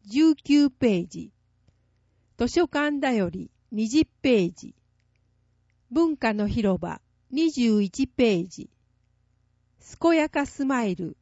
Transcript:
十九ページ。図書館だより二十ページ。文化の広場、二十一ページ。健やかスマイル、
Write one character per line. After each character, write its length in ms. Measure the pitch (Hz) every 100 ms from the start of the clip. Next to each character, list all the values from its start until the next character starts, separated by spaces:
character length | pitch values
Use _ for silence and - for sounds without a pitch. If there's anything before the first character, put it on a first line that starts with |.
| 202
十 300 | 247 320 302
九 340 | - 294 285
ペ 300 | - 240 185
ー 80 | 175
ジ。 240 | 165 165 _ _ _ _ _ _ _ _ _ _ -
図 100 | 233
書 200 | 339 339
館 320 | 294 294 294
だ 120 | 269
よ 180 | 233 180
り 220 | 175 165 _ -
二 180 | 214 220
十 160 | 285 311 _
ペ 240 | 277 226 170
ー 80 |
ジ。 220 | - - - _ _ _ _ _ _ _ _ _ _ -
文 240 | 247 330 302
化 180 | 226
の 140 | 208 208
広 320 | 233 208 180
場、 220 | 170 - _ _ -
二 200 | 269 330
十 300 | 285 233 208
一 260 | 202 - 269
ペ 280 | - 233 180
ー 120 | 180
ジ。 220 | - - _ _ _ _ _ _ _ _ _ _ _ - -
健 140 | 330 330
や 140 | 302
か 160 | 294 285
ス 180 | -
マ 220 | 269 254 214
イ 100 | 180
ル、 220 | 165 -